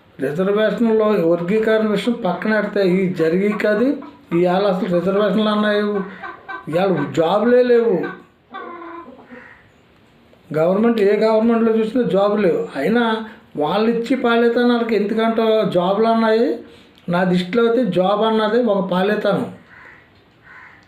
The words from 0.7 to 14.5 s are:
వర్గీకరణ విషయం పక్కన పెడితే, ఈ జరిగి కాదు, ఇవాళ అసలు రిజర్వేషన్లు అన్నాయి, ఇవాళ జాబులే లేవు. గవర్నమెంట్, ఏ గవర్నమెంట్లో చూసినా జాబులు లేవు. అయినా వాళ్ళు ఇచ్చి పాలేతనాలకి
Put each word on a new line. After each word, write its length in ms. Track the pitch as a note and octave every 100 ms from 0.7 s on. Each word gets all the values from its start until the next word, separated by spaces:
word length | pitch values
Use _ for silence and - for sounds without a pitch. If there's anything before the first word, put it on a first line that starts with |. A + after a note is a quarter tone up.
| A3 A3+ A3
వర్గీకరణ 840 | G#3+ G3 E3 E3+ E3+ A3 A3 A3 G#3+
విషయం 260 | F#3+ B3
పక్కన 460 | - F3+ F3+ G#3+ G#3+
పెడితే, 300 | G3 G3+ F#3
ఈ 240 | F#3+ F#3
జరిగి 380 | E3 D#3+ F#3 G#3
కాదు, 460 | G#3 G#3+ G#3+ C4 D4 - - -
ఇవాళ 300 | E3+ F3 F#3+
అసలు 340 | G3+ F#3 F#3 F3
రిజర్వేషన్లు 500 | F#3+ G3 G#3 G#3 G#3+
అన్నాయి, 320 | G#3 G#3+ G#3 G#3 G3+ F#3+ - - - - - D3
ఇవాళ 340 | E3 G3 D3+ C#3 D#3+
జాబులే 460 | E3 G#3 A#3 B3
లేవు. 320 | B3 A#3 A3 E3+ F3+ - - _ _ F#4+ E4+ E4+ E4+ E4+ B3+ - - A#3+ - - - _ _ _ _ _ _ - - D3+
గవర్నమెంట్, 440 | E3+ G3 A#3 A3
ఏ 140 | G3
గవర్నమెంట్లో 600 | G#3 A3 A3 A#3 A3+ A3+ A3
చూసినా 260 | A3 B3+
జాబులు 380 | F#3 F#3 G#3 G#3+
లేవు. 260 | F3+ C#3+ -
అయినా 500 | C#3 E3 A#3 A3+ A3 - - -
వాళ్ళు 360 | D3 D3+ G3+ A3+
ఇచ్చి 240 | A#3 A#3
పాలేతనాలకి 800 | B3+ A#3+ A#3 A#3